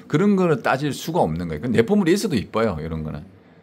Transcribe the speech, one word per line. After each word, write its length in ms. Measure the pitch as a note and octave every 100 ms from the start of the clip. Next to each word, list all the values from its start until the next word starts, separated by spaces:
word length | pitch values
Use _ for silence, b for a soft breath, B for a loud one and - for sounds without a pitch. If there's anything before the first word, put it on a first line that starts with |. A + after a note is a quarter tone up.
| B
그런 300 | D3+ G#3 F#3+
거는 260 | F3 C#3
따질 300 | A2 C3 D3
수가 260 | B2 - E3
없는 280 | G2 D#2+ E2+
거예요. 120 | D#2
근데 180 | - -
내포물이 340 | D#3 G#3 E3
있어도 220 | G3+ A3 A#2+
이뻐요. 420 | - G#2+ A2+ D#2
이런 220 | D#2+ D#2+
거는. 180 | D#2 D2+ - B B B